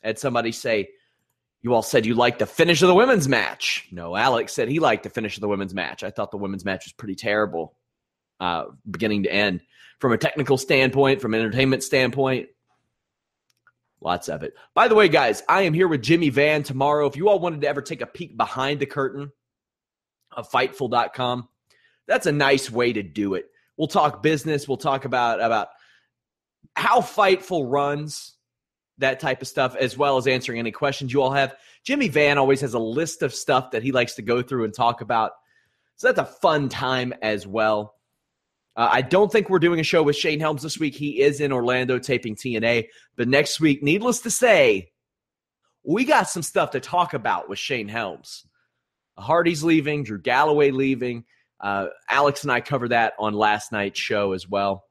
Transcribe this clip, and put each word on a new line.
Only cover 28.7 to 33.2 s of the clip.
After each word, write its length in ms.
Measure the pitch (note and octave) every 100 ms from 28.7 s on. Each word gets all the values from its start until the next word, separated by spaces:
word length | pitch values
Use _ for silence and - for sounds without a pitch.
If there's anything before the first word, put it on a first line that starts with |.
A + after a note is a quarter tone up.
| _ _ _
that 220 | C3+ C3
type 220 | D3+ C3
of 60 | C3+
stuff, 280 | - B2+ -
as 220 | B2+ A#2
well 200 | C#3+ C3
as 100 | B2+
answering 320 | B2+ B2+ A#2
any 120 | A#2
questions 420 | G#2+ D3 C3+ C3
you 80 | C3
all 100 | C3
have. 240 | C#3 C3+ - _ _
Jimmy 240 | - C#4+ A#3
Van 300 | D3 D3 C#3+
always 240 | C3+ C3+
has 120 | C#3
a 60 | A#2
list 420 | A2+ B2 D#3+ -